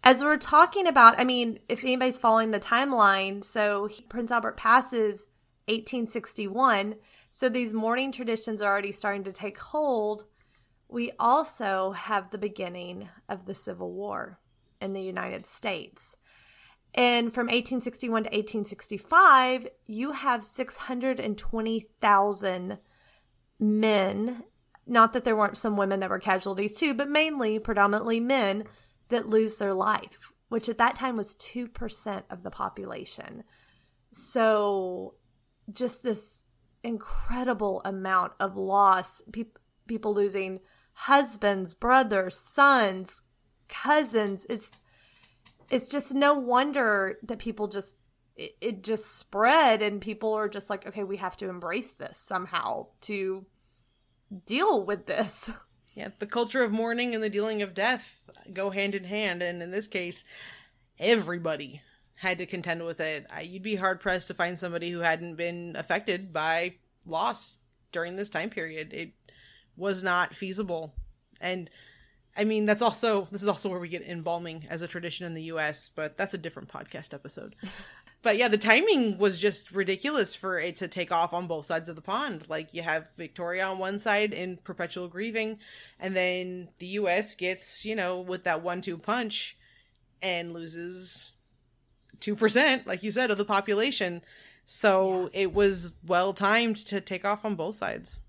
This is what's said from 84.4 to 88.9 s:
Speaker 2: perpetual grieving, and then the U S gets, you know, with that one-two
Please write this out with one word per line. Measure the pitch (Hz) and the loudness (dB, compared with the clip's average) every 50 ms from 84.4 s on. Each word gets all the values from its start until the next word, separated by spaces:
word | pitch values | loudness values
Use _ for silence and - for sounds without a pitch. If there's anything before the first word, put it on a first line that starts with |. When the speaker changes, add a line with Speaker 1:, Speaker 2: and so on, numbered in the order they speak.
| 180 185 185 | -8 -8 -10
Speaker 2:
perpetual | 175 _ - 175 - 175 165 - 185 180 | -12 _ -14 -8 -6 -6 -6 -6 -10 -10
grieving, | 175 175 180 208 233 214 226 220 220 220 214 - - - - - - _ _ | -10 -8 -8 -8 -6 -4 -4 -4 -4 -6 -10 -14 -20 -20 -20 -20 -20 _ _
and | 185 190 190 | -8 -2 0
then | 185 180 180 180 185 185 180 180 180 175 - _ _ | 2 2 2 0 -2 -4 -6 -8 -10 -12 -16 _ _
the | 175 | -12
U | 180 190 208 208 | -6 -4 -2 0
S | 185 175 196 214 208 - | 2 2 2 0 -2 -6
gets, | - 180 180 185 185 - - - - - | -4 -4 -4 -4 -4 -6 -8 -6 -6 -6
you | 220 220 | -4 -4
know, | 220 185 180 185 180 | -2 -2 -2 -4 -6
with | 180 180 185 180 - | -6 -6 -8 -4 -2
that | 180 165 156 | -2 -2 -2
one-two | 165 180 175 185 180 196 | -2 -4 -4 -4 -6 -8